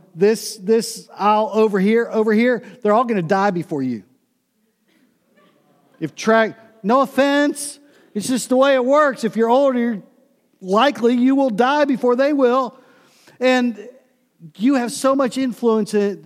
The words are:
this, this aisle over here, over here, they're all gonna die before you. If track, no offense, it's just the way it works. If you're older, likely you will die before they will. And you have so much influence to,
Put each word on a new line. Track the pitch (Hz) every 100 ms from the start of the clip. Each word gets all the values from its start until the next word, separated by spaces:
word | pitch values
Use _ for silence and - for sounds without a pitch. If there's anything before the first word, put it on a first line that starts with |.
| _
this, | 156 202 220 - -
this | 185 226 - - -
aisle | - 202 214 220
over | 214 220 196
here, | 196 226 233
over | 220 220
here, | 214 240 233 - -
they're | 208
all | 214
gonna | 247 214
die | 160 196 202
before | 175 156 151
you. | 131 113 - _ _ _ _ _ _ _ _ _ _ _ _ _ _ _ _ _ _ -
If | 156
track, | - 220 220 220 - - _
no | 190 262
offense, | 269 - 277 285 285 285 - - _ _ _
it's | 208 185
just | 247 -
the | 254
way | 277
it | 262
works. | 247 294 294 233
If | 220 208
you're | 226
older, | 247 277 247 240 208 - _ _ _ _ _
likely | 185 202 277 - 233
you | 247 254 269
will | 269
die | 202 247 294
before | 285 240 247 247
they | 277
will. | 285 247 262 247 - _ _ _ _ _ -
And | 254 254 247 202 - - _ _ _ _ 165 -
you | 240 277
have | 240
so | - 262
much | 269 254 262
influence | 262 - 233 220 202
to, | 214 202 175